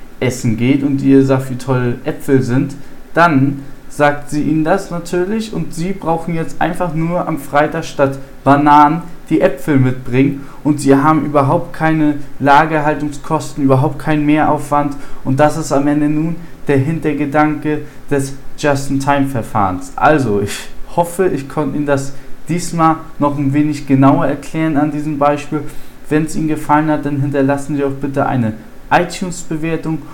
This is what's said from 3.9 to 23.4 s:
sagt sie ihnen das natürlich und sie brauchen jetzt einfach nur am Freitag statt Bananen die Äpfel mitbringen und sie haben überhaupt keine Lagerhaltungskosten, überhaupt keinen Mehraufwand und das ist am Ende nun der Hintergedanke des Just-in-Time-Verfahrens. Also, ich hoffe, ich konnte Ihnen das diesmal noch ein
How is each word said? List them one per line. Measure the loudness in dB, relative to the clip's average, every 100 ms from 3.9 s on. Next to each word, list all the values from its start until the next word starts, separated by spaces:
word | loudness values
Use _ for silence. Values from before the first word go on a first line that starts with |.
sagt | 0 2 2 -2
sie | -2
ihnen | 0 0
das | 2 0 -2
natürlich | -8 -4 -2 -2 -2 -4
und | -6 -6
sie | -4 -4
brauchen | -4 -2 -2 -2
jetzt | -4 -4 -2
einfach | -2 -2 -2
nur | -2 -2 -2 -2
am | -6
Freitag | -2 0 0 -2
statt | -6 0 0 0 -10 -2
Bananen | 2 4 6 8 6 4 -4 -10 -2
die | 2
Äpfel | 2 2 0 2
mitbringen | 2 0 0 2 2 0 -8 -4
und | -2 2
sie | 4 4
haben | 4 2 2
überhaupt | 2 2 2 -2
keine | -2 0 2 2 0 -4 -2
Lagerhaltungskosten, | 4 6 4 2 0 0 -2 -6 -4 -2 -2 0
überhaupt | 2 4 2 -2
keinen | 0 0
Mehraufwand | 2 4 2 0 0 0 0 -4 -4 -4
und | 0 4
das | 4 2
ist | 0
am | 0 2
Ende | 2 2
nun | 0 -2 -4 -8 -6 0
der | 2
Hintergedanke | 2 -2 -2 -2 0 2 2 0 -2 -4 -6 -10 -2
des | -2 -2 -6 -8 -2
Just-in-Time-Verfahrens. | 0 0 0 -2 0 0 0 -2 -4 -2 0 -2 -8 0
Also, | 4 4 2 0
ich | -2 -4 -8 -6 -4 -2
hoffe, | -2 0 0
ich | -2 -4
konnte | -4 -4 -2
Ihnen | 0
das | 0 -2 -6 -6 -6 -4
diesmal | -4 -2 2 2 2 -4 -2
noch | -2
ein | 0